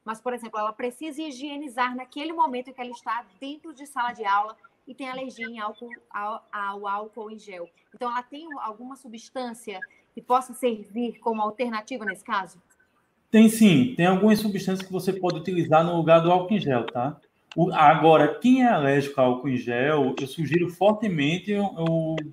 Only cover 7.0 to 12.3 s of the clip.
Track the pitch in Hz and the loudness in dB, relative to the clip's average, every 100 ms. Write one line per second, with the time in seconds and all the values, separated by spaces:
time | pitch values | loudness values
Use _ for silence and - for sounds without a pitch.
7 | 220 233 214 220 208 180 170 _ _ 214 | -8 -12 -14 -16 -16 -14 -16 _ _ -10
8 | 240 240 240 285 330 277 220 214 247 269 | -8 -6 -8 -14 -14 -12 -10 -12 -16 -18
9 | 247 220 - 262 247 226 - 196 - _ | -18 -20 -14 -10 -10 -10 -14 -14 -16 _
10 | _ - - 247 254 233 247 220 196 208 | _ -16 0 0 0 -4 -2 -2 -8 -6
11 | 240 226 233 220 214 214 240 220 214 262 | -6 -6 -4 -2 -4 -4 -4 -6 -8 -10
12 | 208 180 - | -10 -10 -6